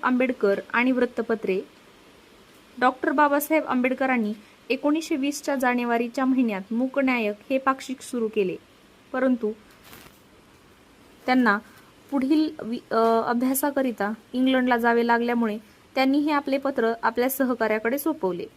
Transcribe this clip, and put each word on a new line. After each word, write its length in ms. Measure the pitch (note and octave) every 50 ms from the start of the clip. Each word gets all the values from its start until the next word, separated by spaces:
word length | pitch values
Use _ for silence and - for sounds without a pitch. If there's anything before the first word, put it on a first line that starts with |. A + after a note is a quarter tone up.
आंबेडकर 580 | - B3+ B3+ B3 C4 B3+ B3+ - G#3+ G3 G3 G3 - -
आणि 200 | - A#3 A#3+ C4
वृत्तपत्रे. 680 | B3 B3+ B3 A#3+ - A#3+ A3 - A3+ A3 - G3+ F#3 G3+ D4 - - - - - - - - - - - - - - - - - - - - - - B3
डॉक्टर 320 | B3 B3+ B3+ - E4 D#4+
बाबासाहेब 520 | C4+ D4 D4 C#4+ C#4+ D4 D4 - D#4+ D4+ -
आंबेडकरांनी 680 | - B3+ B3+ B3 C4 B3+ - C4+ C4 B3+ A#3+ G#3+ G#3 A3+ - - - - - - -
एकोणीसशे 460 | C4 C4+ - D4 D4+ E4 D#4+ - E4
वीसच्या 380 | C4 C4+ C#4+ C#4+ - - D4+ C#4
जानेवारीच्या 680 | B3+ C4 B3 B3 B3 A#3+ A#3 A#3 A#3 A#3+ A#3 - C#4 C4
महिन्यात 480 | C4 C4 C4+ B3 A3 G3+ F#3+ F#3+ -
मूकनायक 640 | A3 A#3 C4 C4 - C#4+ C4+ C4 B3 A#3+ G#3+ G#3 G#3 - - -
हे 80 | C4 C4
पाक्षिक 420 | C4+ C4+ C4+ C4+ - - C4 -
सुरू 280 | - - C4 A#3+ A3 G#3+
केले, 280 | - G#3+ F#3+ F3+ - - - _ - _ - - - - _ -
परंतु 400 | - B3+ C4 C4 B3+ A#3 G#3+ G#3+ A3 - - - - - - - - - - - - - - _ - - - - - - - - - - - - - - - - - - -
त्यांना 320 | B3+ B3+ C4 A#3+ G#3+ G3+ G#3+ - - - - - - - - - -
पुढील 400 | C#4 C4+ C4 C4+ D#4+ D4+ D#4 - - -
वि-, 320 | - A3 A#3+ - - - -
अ, 260 | A3+ A3+ A3+ A3+ A3+ - -
अभ्यासाकरिता 840 | A#3 A#3+ B3+ C4 C4+ C4+ D4+ C#4+ C#4 C#4 C4 B3 G#3+ - G3 G#3 A3 - - -
इंग्लंडला 440 | - B3+ B3+ C4 C4 B3+ B3 B3+ B3
जावे 300 | A#3 A#3 A#3 A#3 A#3 A#3
लागल्यामुळे 520 | A#3 A#3 A#3 A#3+ A#3+ A#3+ A#3 A#3 G#3+ G#3 A3 - - - - - _ -
त्यांनी 240 | C4 C4 C4+ C#4 D4+
हे 120 | C#4+ D#4
आपले 280 | D4 C#4+ D4 C#4 C4+ C#4
पत्र 340 | C#4 C4+ C4+ A#3+ A3+ A3+ A#3 -
आपल्या 280 | - A3+ A3+ B3 B3 C4
सहकाऱ्याकडे 680 | C4 - C4 B3 B3 - A3 G#3+ G#3+ G#3+ A3 A#3 C4 C#4+
सोपवले. 480 | - D#4+ D#4 - G3 F#3 F3 F3 - - -